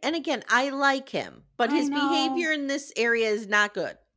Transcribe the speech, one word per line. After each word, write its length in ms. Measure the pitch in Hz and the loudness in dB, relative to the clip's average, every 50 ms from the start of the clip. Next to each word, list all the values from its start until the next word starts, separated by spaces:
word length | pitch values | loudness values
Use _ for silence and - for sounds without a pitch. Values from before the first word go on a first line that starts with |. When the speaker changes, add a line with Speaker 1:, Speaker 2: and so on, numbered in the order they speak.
| - | -4
Speaker 1:
and 120 | 277 320 | -4 -4
again, 280 | 330 262 330 277 226 - | -2 -2 -4 -4 -4 0
I 220 | - 220 240 269 285 | 0 2 2 2 0
like 400 | 269 277 277 277 269 269 269 - | -2 0 2 2 2 0 -4 -6
him, 360 | - 160 104 85 62 60 - _ _ | -6 -6 -6 -6 -12 -20 -20 _ _
but 140 | - 240 233 | -2 0 2
Speaker 2:
I 40 | 285 | 2
Speaker 1:
his 120 | 330 294 285 | 2 0 0
Speaker 2:
know. 180 | 285 294 285 277 | 0 0 0 2
Speaker 1:
behavior 420 | 277 269 269 269 - 339 349 311 | 2 2 2 0 0 0 0 0
in 160 | 311 294 277 | 0 -2 -2
this 240 | 269 277 285 277 - - | -4 -4 -4 -6 -6 -2
area 340 | - 226 233 233 226 226 220 | 0 2 2 2 2 2 2
is 180 | 208 214 220 | 0 -2 -2
not 260 | 196 208 208 208 208 - | 0 2 2 2 2 0
good. 240 | 190 165 101 73 _ _ _ _ | -4 -6 -6 -6 _ _ _ _